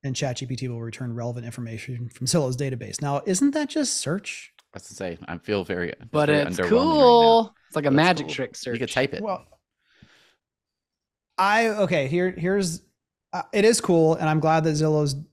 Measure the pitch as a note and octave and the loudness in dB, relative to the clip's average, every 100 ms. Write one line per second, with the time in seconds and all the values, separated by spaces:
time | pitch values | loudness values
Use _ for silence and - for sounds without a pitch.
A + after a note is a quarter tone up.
0 | C#3 C3 C#3 B2 C3 B2+ B2+ A#2 A#2 A2 | -6 -4 -4 -6 -8 -8 -8 -8 -10 -10
1 | B2 A#2 A#2+ A#2+ A#2 A#2 A#2 A2+ - A#2+ | -8 -6 -8 -8 -12 -12 -10 -10 -12 -10
2 | A#2+ - C3 F3 C3+ B2+ C#3 B2+ G#2 - | -12 -8 -2 0 0 -2 -6 -6 -10 -8
3 | C#3+ C#3 - F#3 C#4+ D4 C#4+ D#4+ C#4 - | -4 -4 -2 0 2 0 -4 -4 -4 -4
4 | - F3+ - - - _ _ G2 - - | -4 -6 -8 -16 -16 _ _ -20 -20 -10
5 | F#2 E2 F2+ E2+ - G#2 F2 F2+ F2 - | -10 -8 -10 -12 -2 -2 -2 -4 -4 -6
6 | - D3+ D3 D3+ C#3+ F3+ F3+ A3+ D4+ D#4 | -4 0 2 2 0 -2 2 4 4 6
7 | B3+ A#3 A#3 A3+ A3 _ _ D3+ C#3+ C#3 | 8 8 8 6 4 _ _ -2 2 4
8 | E3+ E3+ C3+ - B2+ - B2+ A#2 A#2+ - | 4 2 -4 -8 -8 -8 -8 -6 -2 0
9 | C3+ - G#3 F#3+ _ _ _ _ _ _ | -2 -2 -6 -8 _ _ _ _ _ _
10 | _ _ _ _ _ _ _ _ _ _ | _ _ _ _ _ _ _ _ _ _
11 | _ _ _ - G3 G#3+ A3+ G#3+ F#3+ E3+ | _ _ _ -2 2 2 2 0 0 0
12 | C3 E3+ F3+ F#3 E3+ G3+ F#3 E3 _ _ | 0 0 -2 -2 -2 0 -2 -6 _ _
13 | _ _ _ F3+ - G#3+ G#3+ A#3 - E3+ | _ _ _ -10 -4 2 4 4 2 4
14 | D#3+ D#3+ D#3+ D#3 D#3 D#3+ D#3 D3+ D#3 D3+ | 4 2 2 2 2 2 2 0 2 2
15 | D3 C#3 D#3 | 0 -2 -10